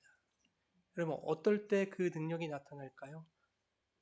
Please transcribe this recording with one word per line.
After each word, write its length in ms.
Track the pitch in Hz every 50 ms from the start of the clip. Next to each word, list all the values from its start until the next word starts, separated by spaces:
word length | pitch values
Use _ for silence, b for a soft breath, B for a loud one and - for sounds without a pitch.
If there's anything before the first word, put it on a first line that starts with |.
| _ - _ _ _ _ _ _ _ _ _ _ _ _ _ _ _ _ _ -
여러분, 200 | 170 160 143 - -
어떨 440 | - 160 156 - 214 208 208 208 -
때 220 | 208 196 196 190
그 200 | 196 - 185 175 -
능력이 340 | 160 156 160 165 165 170 156
나타날까요? 760 | 147 139 143 - 147 143 139 131 - - 135 135 151 160 160 - _ _ _ _ _ _ _ _ _ _ _ _ _ _